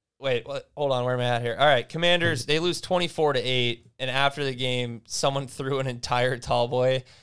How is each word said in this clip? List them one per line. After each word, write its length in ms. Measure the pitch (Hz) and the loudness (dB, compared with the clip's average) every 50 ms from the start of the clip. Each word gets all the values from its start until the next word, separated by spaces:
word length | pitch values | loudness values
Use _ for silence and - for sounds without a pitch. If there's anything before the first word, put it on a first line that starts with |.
| _ _ _ _ | _ _ _ _
wait, 260 | 135 135 123 117 - | -2 0 0 0 -2
what? 240 | 143 139 - - _ _ | -6 -10 -10 -10 _ _
Hold 160 | 147 147 139 | -2 0 0
on, 140 | 131 123 123 | 2 0 0
where 80 | 127 127 | 0 0
am 80 | 123 | 0
I 140 | 123 123 120 | 0 0 0
at 60 | 117 120 | 0 0
here? 120 | 117 113 | -2 0
All 80 | - 143 | 4 4
right, 220 | 151 135 120 120 | 6 6 4 2
Commanders, 580 | - - 165 175 175 175 170 170 170 156 113 - | -2 -2 0 2 4 4 4 2 2 0 0 0
they 140 | 143 151 160 | 0 0 0
lose 220 | 170 180 160 - | 0 0 -2 -4
twenty-four 520 | - - 180 175 175 156 - 165 156 147 135 | -2 -2 0 0 0 -2 0 2 2 2 2
to 60 | 123 | 2
eight, 480 | 110 127 127 123 120 120 117 - - - _ - | 0 0 2 2 2 0 -2 -4 -10 -18 _ -8
and 100 | 131 127 | -6 -2
after 340 | 123 135 139 139 143 147 143 | 0 2 2 2 0 -2 -4
the 100 | 135 127 | -4 -4
game, 480 | 123 131 127 123 123 123 117 117 113 - | -2 -2 -2 -2 -2 -2 -4 -6 -10 -12
someone 400 | - - - 156 143 139 139 139 | -8 -4 -2 0 0 0 -2 -4
<laughs> 0 | |
threw 320 | 139 - - 135 135 139 131 | -6 -8 -8 -4 -4 -2 -2
an 80 | 131 | -2
entire 500 | 131 123 120 - - 127 123 127 127 131 | -4 -6 -6 -4 -2 0 0 2 0 0
tall 300 | 120 - - 123 120 120 | -4 -2 -2 0 0 0
boy 380 | 123 131 127 127 131 131 131 - - - - | 0 0 2 2 2 2 0 -4 -8 -18 -20